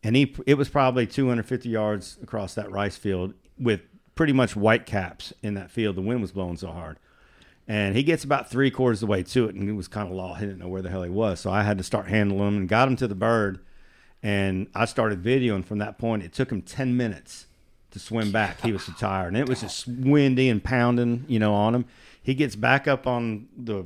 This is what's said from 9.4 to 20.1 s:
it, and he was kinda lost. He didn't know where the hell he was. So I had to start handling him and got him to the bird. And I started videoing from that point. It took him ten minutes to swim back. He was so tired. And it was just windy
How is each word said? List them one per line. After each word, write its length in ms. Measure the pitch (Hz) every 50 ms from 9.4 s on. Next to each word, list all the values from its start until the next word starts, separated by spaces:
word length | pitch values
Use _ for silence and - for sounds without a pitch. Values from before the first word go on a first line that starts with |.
| 120 107
it, 60 | 95
and 100 | 98 98
he 80 | 101 107
was 160 | 104 87 -
kinda 240 | - 104 104 90 90
lost. 280 | 95 92 92 85 82
He 60 | 104
didn't 120 | 101 98 90
know 100 | 87 90
where 140 | 92 95 95
the 80 | 87
hell 120 | 87 95 90
he 60 | 87
was. 320 | 90 101 110 107 92 82
So 100 | - 104
I 120 | 92 104 101
had 160 | 104 104 95
to 60 | 90
start 240 | - - 107 95 92
handling 380 | 104 107 104 101 98 98 101
him 100 | 101 104 104
and 100 | 95 87
got 200 | 104 113 131 135
him 80 | 131
to 120 | 113 127 113
the 60 | 101
bird. 440 | 92 101 113 117 113 107 98 95 - - - - - - - _ _ _ _ _ _ -
And 440 | 107 101 101 98 98 92 92 98 - -
I 100 | 98 113
started 380 | 113 - - 113 110 104 90 87
videoing 420 | 113 127 139 123 120 104 95 90
from 140 | - 107 104
that 180 | 104 104 101
point. 260 | _ - 113 113 107 90
It 100 | 82 -
took 180 | - 135 - 120
him 80 | 98
ten 340 | - - - - 131 127 123
minutes 520 | 123 123 113 98 73 - - - - - _ _ _ _ _ _ _ _ _
to 80 | - 95
swim 320 | - - 110 113 110 104
back. 300 | 98 113 104 92 87 -
He 100 | - 117
was 140 | 104 95 -
so 80 | - 85
tired. 360 | - - 101 95 95 92 87
And 100 | 90 117
it 100 | 143 127
was 140 | 127 - 110
just 260 | 95 - - - 127
windy 640 | 120 123 127 131